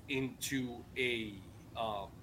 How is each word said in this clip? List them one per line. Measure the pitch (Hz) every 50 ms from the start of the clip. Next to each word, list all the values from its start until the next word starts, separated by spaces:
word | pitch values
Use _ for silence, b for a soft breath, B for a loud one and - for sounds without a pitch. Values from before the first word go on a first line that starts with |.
| - -
into | 139 135 135 123 - - - - 139 131 127 120 120 117 - - -
a, | 131 127 123 120 113 110 104 101 98 - - - - - - -
uh, | 120 113 110 104 101 95 - - -